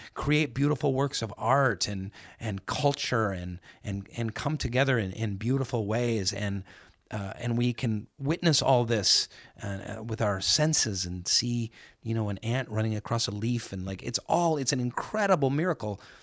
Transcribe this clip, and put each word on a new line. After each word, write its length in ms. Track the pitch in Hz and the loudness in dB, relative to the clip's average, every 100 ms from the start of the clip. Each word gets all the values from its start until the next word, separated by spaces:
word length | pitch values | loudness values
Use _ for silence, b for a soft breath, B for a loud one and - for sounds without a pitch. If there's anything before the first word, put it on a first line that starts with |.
| B | B
create 400 | - 143 151 143 | -6 0 2 2
beautiful 400 | 120 143 147 143 | 0 0 2 0
works 300 | 131 139 - | 0 0 -2
of 100 | 107 - | -6 -2
art 480 | 117 139 131 95 - | 2 4 4 2 -2
and, 220 | 98 95 B B B | -4 -6 B B B
and 260 | 117 98 - | -6 -4 -4
culture 640 | - 143 139 - 120 104 | 0 0 0 0 0 0
and, 300 | 90 90 87 b b | -2 -6 -8 b b
and, 240 | 104 98 - - | -6 -6 -6 -4
and 180 | 113 | -4
come 240 | - 147 156 | -2 -2 -2
together 400 | 120 123 135 123 | 0 2 4 2
in, 140 | 95 | 0
in 240 | - 110 98 | -2 -4 -2
beautiful 500 | 110 135 127 117 101 | 0 0 0 -2 0
ways. 460 | 113 120 113 95 | 0 2 0 -2
And, 320 | 101 104 98 - b b b - | -2 -4 -4 -8 b b b -10
uh, 200 | 107 98 - | -8 -8 -6
and 180 | 120 117 | -2 2
we 160 | 123 | 0
can 360 | 120 117 107 - - | 0 -2 -2 -6 -6
witness 420 | 135 170 175 143 | -4 2 2 4
all 240 | - 123 | 4 4
this, 440 | 117 110 101 - - b b - | 4 2 4 2 0 b b -10
uh, 40 | 101 98 - 107 | -8 -6 -8 -8
uh, 40 | |
with 180 | 113 110 | -6 0
our 200 | 107 95 | 0 0
senses 640 | - - 156 151 117 95 87 | 2 4 4 4 2 0 -4
and 220 | 90 87 | -4 0
see, 420 | - 123 120 113 b b b | 0 2 -2 -2 b b b
you 100 | 113 | -4
know, 160 | 113 107 | -2 0
an 100 | 101 | -2
ant 300 | 110 127 123 | -2 -2 -2
running 280 | 110 110 107 | 0 0 0
across 320 | - 117 - | -2 -2 0
a 20 | |
leaf. 420 | 104 117 117 - | -2 0 0 -2
And, 140 | 95 95 | -6 -6
like, 160 | 95 | -6
it's 160 | - 113 - | -6 -6 0
all, 300 | 170 170 151 | 2 4 2
it's 160 | 131 | 0
an 80 | 131 | 0
incredible 680 | 123 - - 214 202 170 135 | 0 -2 -4 0 4 4 4
miracle. 520 | 143 180 151 107 101 b b | 2 0 -2 -4 -6 b b